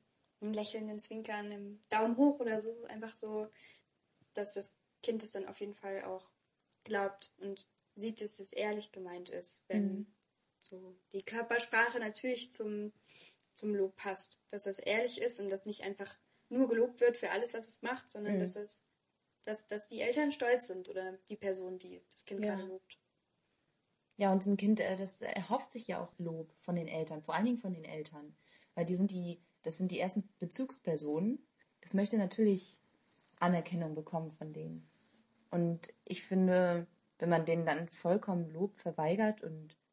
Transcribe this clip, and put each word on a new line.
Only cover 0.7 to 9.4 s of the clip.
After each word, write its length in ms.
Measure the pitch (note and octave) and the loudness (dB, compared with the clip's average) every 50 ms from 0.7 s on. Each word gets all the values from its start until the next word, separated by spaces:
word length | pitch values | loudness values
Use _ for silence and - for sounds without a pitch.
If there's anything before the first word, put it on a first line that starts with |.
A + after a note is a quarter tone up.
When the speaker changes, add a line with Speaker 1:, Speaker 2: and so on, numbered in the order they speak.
| - A3 G#3+ G#3+ G#3+ G#3 | -4 -6 -6 -6 -6 -6
Speaker 1:
Zwinkern, 520 | - - A3 A3 A3 A3 G#3 G#3 G#3 G#3 | -6 -6 -6 -8 -6 -6 -6 -6 -6 -6
im 320 | G#3 G3+ G3+ G3+ G#3 - _ - | -8 -10 -10 -12 -14 -14 _ 0
Daumen 280 | G#3+ G#3+ A3 A#3 A#3 | 2 4 4 4 6
hoch 220 | B3+ C#4+ C#4+ C#4+ - | 8 8 8 8 6
oder 200 | A#3+ A3+ A3 G#3+ | 0 0 0 0
so, 260 | G#3+ A3+ A#3 - - | -2 -4 -6 -8 -10
einfach 280 | - A3 A3 A3+ A3 - | -12 -10 -10 -10 -10 -10
so, 340 | - A3 G#3+ G#3+ G#3+ G#3+ G#3+ - - - - - - _ _ _ _ _ _ _ _ _ _ - | -10 -8 -4 -4 -4 -4 -6 -10 -20 -20 -20 -20 -20 _ _ _ _ _ _ _ _ _ _ -6
dass 200 | G#3 G3+ - - | -6 -6 -4 -4
das 200 | G3 G3 - _ _ _ _ _ _ - | -6 -8 -8 _ _ _ _ _ _ -4
Kind 200 | A#3+ A3+ G#3+ A3 | -2 -2 -2 -4
es 80 | - | -6
dann 160 | - G3 F#3+ | -8 -8 -8
auf 120 | G3 G3 - | -8 -10 -10
jeden 160 | G#3 G#3 G3+ | -10 -10 -10
Fall 280 | - G#3 G3 G3 F#3+ - | -10 -8 -8 -6 -6 -6
auch 260 | F#3+ F#3+ F#3 - - _ _ _ _ _ _ _ _ - _ - | -8 -8 -10 -10 -16 _ _ _ _ _ _ _ _ -20 _ -6
glaubt 500 | - G#3 G3+ G3 F#3+ - - - - _ | -2 0 0 0 0 -2 -6 -16 -20 _
und 300 | - F#3+ G3+ G3 - - _ _ _ _ _ - | -10 -8 -8 -8 -8 -12 _ _ _ _ _ -12
sieht, 260 | G3+ G#3 A3+ A3 - | -6 -6 -6 -4 -6
dass 180 | G#3+ G#3 - - | -8 -8 -8 -8
es 140 | F#3+ - - | -8 -6 -4
ehrlich 380 | - G#3 G#3 G#3 G#3 G#3 - | -2 0 0 -2 -4 -6 -10
gemeint 380 | - G3 F#3 F3 F3 F3+ F3+ - | -12 -12 -12 -10 -10 -10 -10 -8
ist, 340 | - F3+ | -8 -6